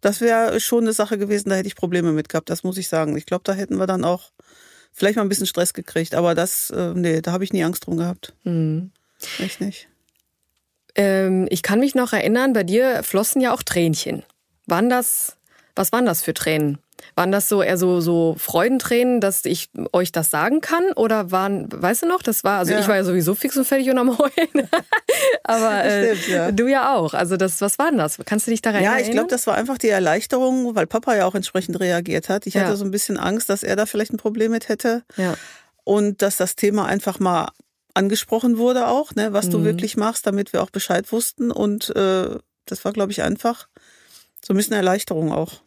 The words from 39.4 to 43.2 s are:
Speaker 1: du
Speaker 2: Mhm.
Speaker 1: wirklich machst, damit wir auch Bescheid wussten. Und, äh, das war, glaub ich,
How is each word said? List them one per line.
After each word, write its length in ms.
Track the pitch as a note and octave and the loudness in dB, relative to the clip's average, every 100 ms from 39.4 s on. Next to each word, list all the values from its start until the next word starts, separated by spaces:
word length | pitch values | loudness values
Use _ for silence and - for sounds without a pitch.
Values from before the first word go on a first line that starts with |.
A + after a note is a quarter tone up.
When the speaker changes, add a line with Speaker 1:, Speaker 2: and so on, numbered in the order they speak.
| F#3 | 0
Speaker 1:
du 80 | E3+ | 2
Speaker 2:
Mhm. 60 | |
Speaker 1:
wirklich 320 | E3 E3+ G#3 - | 2 0 -2 -2
machst, 300 | G#3+ A#3 - | -2 0 -2
damit 260 | G3+ G3+ | -2 -2
wir 80 | - | -2
auch 80 | G3 | -2
Bescheid 420 | G3 - F3 G3 | -4 -2 -2 0
wussten. 380 | A3+ A#3 - A#3+ | -4 -4 -2 -2
Und, 440 | - G#3 G#3 - | 0 0 -2 -4
äh, 440 | - G3 F#3+ F#3 - _ _ | 0 2 0 -2 -6 _ _
das 200 | - - | -12 -6
war, 80 | - | -6
glaub 180 | G#3+ G3 | -2 -4
ich, 120 | G3 | -2